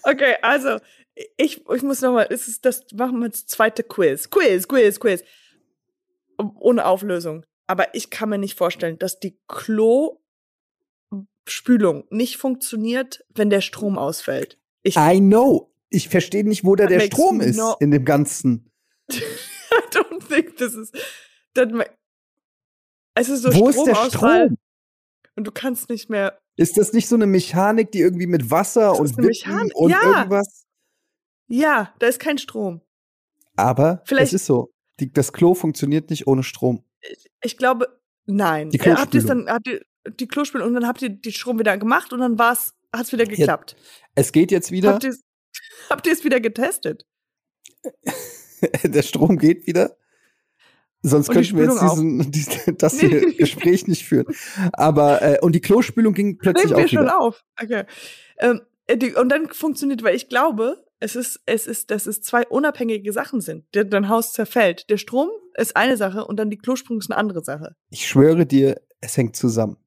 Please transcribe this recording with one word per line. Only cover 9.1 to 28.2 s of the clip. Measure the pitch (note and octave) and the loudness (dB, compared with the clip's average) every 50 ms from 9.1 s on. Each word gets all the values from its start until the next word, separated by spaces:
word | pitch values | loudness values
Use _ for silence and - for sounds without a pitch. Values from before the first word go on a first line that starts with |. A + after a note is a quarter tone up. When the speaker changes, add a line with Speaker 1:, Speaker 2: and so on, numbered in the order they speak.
| - _ | -8 _
Speaker 1:
die | - F#3+ - _ _ _ | -12 -12 -12 _ _ _
Klospülung | - - - - A3 G#3+ A3 A3+ A#3 C4 D4+ D#4+ - _ _ _ _ _ _ _ _ _ _ _ _ _ _ _ _ _ _ _ - G3 G3 _ _ _ _ - - - - - B3 A#3 G#3 F#3 D#3 C#3+ - _ | -16 -14 -6 -4 -2 2 2 4 4 2 2 -2 -4 _ _ _ _ _ _ _ _ _ _ _ _ _ _ _ _ _ _ _ -16 -16 -16 _ _ _ _ -14 -14 -12 0 0 2 2 4 2 0 -2 -8 _
nicht | - G#3+ B3 B3 - - | -6 -4 -4 -4 -6 -8
funktioniert, | - C4+ B3+ B3+ - - - A3 G#3+ A3+ A#3+ B3+ C4 B3+ - - _ _ _ | -6 -6 -6 -6 -8 -10 -8 -6 -6 -4 -4 -4 -6 -8 -12 -20 _ _ _
wenn | - G#3+ G#3 | -2 0 0
der | G3+ G3 | 2 0
Strom | F#3 - - - A3 G3+ G3 - | -2 -4 -8 -8 -6 -4 -4 -4
ausfällt. | - C#3+ D#3+ - - - C3+ C3+ C#3 - _ _ _ _ _ _ _ | -4 -6 -6 -8 -8 -6 -6 -6 -6 -10 _ _ _ _ _ _ _
Ich | G3 - E3+ | 0 2 4
Speaker 2:
I | D3+ D#3 F3+ F#3+ | 4 6 6 6
know. | G3 F#3+ G3+ A3 B3 C#4 B3 - - _ _ _ _ _ | 6 6 6 6 6 4 4 2 0 _ _ _ _ _
Ich | - F#3 - - | -4 -4 -4 0
verstehe | - F#3 E3+ - - G3+ G#3+ | -2 -2 -2 0 -4 -2 -2
nicht, | G#3 G#3+ F3+ - | -2 -2 0 4
wo | F3+ G3 | 2 4
da | G3 G#3 | 4 6
Speaker 1:
That | G3 | 4
Speaker 2:
der | F#3 A3 | 4 4
Speaker 1:
makes | G#3+ G3+ - - | 2 2 2 2
Speaker 2:
Strom | D#4 F#4 F#4+ G#3+ | 2 4 4 2
ist | G#3 - - A3 | 2 0 0 0
Speaker 1:
no | A3 A3+ A3 - | 0 -2 0 2
Speaker 2:
in | D3 C#3+ | 2 4
dem | D3 D3 C3 | 4 4 4
Ganzen. | B2 C3 C#3+ D3 C#3+ - - - C3+ A#2+ A2+ _ _ _ _ _ _ | 4 2 2 2 0 -2 -2 0 0 0 0 _ _ _ _ _ _
Speaker 1:
<laughs> | _ _ _ _ | _ _ _ _
I | C3+ B2 - - - - - - - - - - A#4+ A#4 - - | -10 -8 -8 -10 -12 -14 -16 -18 -18 -20 -6 0 0 0 0 0
don't | - F4+ F4+ - - G4 - - | -2 -2 -2 -2 -6 -16 -10 -4
think | D4+ C#4+ E4 - - - | -2 -2 -2 -2 -4 -6
this | B3 A#3 - | -6 -6 -6
is, | G#3+ A3 - _ C4+ - - - - - _ _ _ _ _ _ | -10 -14 -16 _ -16 -16 -16 -16 -20 -20 _ _ _ _ _ _
that | - B3+ A3 | 0 0 0
ma-, | A3+ A#3 - - _ _ _ _ _ _ _ _ _ _ _ _ _ _ _ _ _ _ _ _ _ _ _ _ _ | 0 -4 -4 -6 _ _ _ _ _ _ _ _ _ _ _ _ _ _ _ _ _ _ _ _ _ _ _ _ _
es | G#3+ A#3+ A#3+ | -4 -4 -2
ist | C#4 C4+ A#3 | -4 -2 0
so | B3+ - | 2 4
Speaker 2:
Wo | E3+ G#3+ B3+ | 6 6 6
ist | C#4+ A3+ D4 | 4 4 4
der | D#4 A3+ | 4 4
Speaker 1:
Stromausfall | G3+ A3+ C4 - F3+ - A#3+ D#4+ F4+ E4+ | 2 2 0 -2 0 2 4 4 4 4
Speaker 2:
Strom? | C4 C3+ - _ _ _ _ _ _ _ _ _ _ _ _ _ _ _ | 2 0 -4 _ _ _ _ _ _ _ _ _ _ _ _ _ _ _
Speaker 1:
und | - G#3+ G#3+ | -10 -10 -10
du | |
kannst | G#3 - - C4+ B3+ A#3+ - _ | -10 -8 -6 -6 -6 -6 -8 _
nicht | A#3 G#3+ - _ | -10 -10 -8 _
mehr | A3+ G#3 G3 F#3 - _ _ _ _ - | -4 -4 -4 -4 -6 _ _ _ _ 0
Speaker 2:
Ist | D#3+ E3 - G#3 | 0 0 2 0
das | G#3 G#3 - | 0 2 2
nicht | A3+ - - | 0 0 2
so | A#3+ | 2
eine | A#3 G#3+ G3+ | 2 2 4
Mechanik, | F#3+ F#3 F3 - - E3+ F#3+ G3+ A3 A3+ A#3 A3+ | 2 2 0 0 -2 0 2 2 2 2 0 -2
die | - G3 | 0 0
irgendwie | F3 F3+ F3+ E3+ | 2 2 2 0